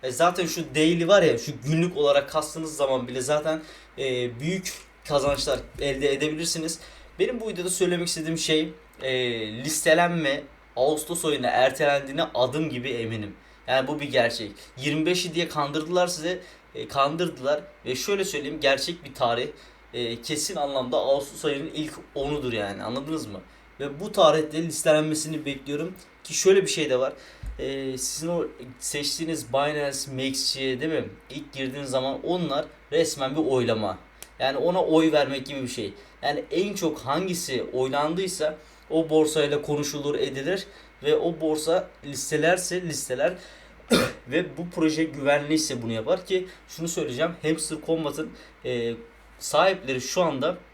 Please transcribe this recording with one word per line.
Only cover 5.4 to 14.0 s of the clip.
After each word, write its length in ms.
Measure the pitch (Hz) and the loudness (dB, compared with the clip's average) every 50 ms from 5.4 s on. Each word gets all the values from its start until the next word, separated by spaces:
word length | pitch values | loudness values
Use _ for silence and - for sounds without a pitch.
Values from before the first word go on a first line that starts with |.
| - - 131 127 - - - - | 0 -2 -2 -2 -4 -10 -10 -6
elde 320 | 143 143 135 131 139 139 135 | -4 -4 -2 0 0 0 0
edebilirsiniz. 680 | 139 151 156 156 156 170 170 - 170 156 160 - - - - - - - - - - | 0 -2 -2 -2 -2 -4 -4 -4 -4 -4 -6 -6 -8 -10 -18 -20 -20 -20 -20 -2 0
Benim 220 | 185 226 247 233 | 0 0 0 -4
bu 60 | 220 220 | -4 -6
videoda 220 | 196 170 175 180 | -6 -4 -4 -4
söylemek 380 | - - 190 175 175 175 170 170 | 0 2 2 2 2 0 0 -2
istediğim 300 | - 170 156 160 165 160 | -2 -4 -2 -4 -2 -2
şey, 360 | - - 160 156 156 170 - - - - - - | 0 2 2 2 2 0 -6 -14 -20 -20 -18 -8
e, 120 | - 131 131 127 123 123 120 113 110 107 107 131 147 | -4 -2 0 0 0 0 -2 -4 -6 -6 -8 -6 -4
listelenme 800 | 156 147 - - 170 156 170 175 175 170 170 156 139 139 147 - - - - - - - | -4 -2 0 6 6 6 6 6 4 2 0 0 0 0 -2 -4 -10 -20 -20 -20 -12 0
Ağustos 500 | - 127 143 156 151 - - 170 165 - | 2 2 4 4 0 -2 -4 -6 -2 0
ayına 220 | 160 147 131 123 123 | 0 0 2 0 2
ertelendiğine 760 | - 113 127 135 135 - 156 143 143 139 139 135 139 151 165 | 4 4 4 4 4 4 2 4 4 2 0 -2 -2 -2 -2
adım 460 | 156 - - 123 131 123 156 160 151 | -2 2 2 2 2 2 0 -2 -2
gibi 200 | 131 123 120 135 | -2 -4 -4 -4
eminim. 460 | 120 120 113 110 113 110 104 101 104 - - - - - - - | -4 -4 -4 -4 -4 -4 -6 -8 -10 -14 -20 -20 -20 -18 -4 0
Yani 200 | 123 131 131 135 | 2 2 2 0
bu 120 | 151 | -2
bir 120 | 151 | -4